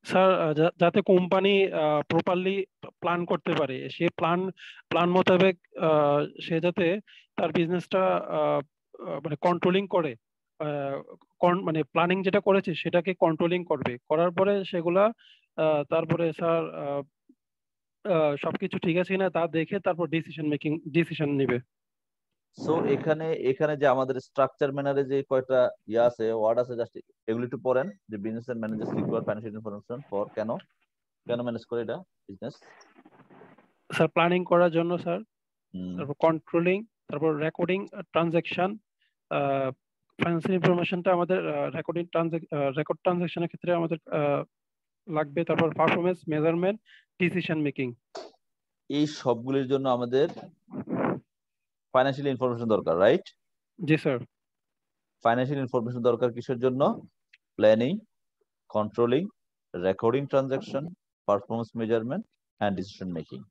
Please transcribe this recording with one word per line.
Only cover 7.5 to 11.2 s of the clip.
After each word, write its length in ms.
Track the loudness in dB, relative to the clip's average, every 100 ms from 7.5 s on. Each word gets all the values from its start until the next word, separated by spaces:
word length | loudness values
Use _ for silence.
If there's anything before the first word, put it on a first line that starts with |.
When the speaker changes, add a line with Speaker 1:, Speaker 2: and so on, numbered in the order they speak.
Speaker 1:
বিজনেসটা, 640 | 0 0 0 0 2 2 0
আহ, 440 | -2 0 2 0 -2 _ _ -14 -8
আহ, 120 | -8
মানে 160 | -6 0
কন্ট্রোলিং 520 | 0 2 2 2 0
করে, 280 | -2 -2 -6 _ _ _ _
আহ, 580 | -6 -4 -6 -8 -12 -20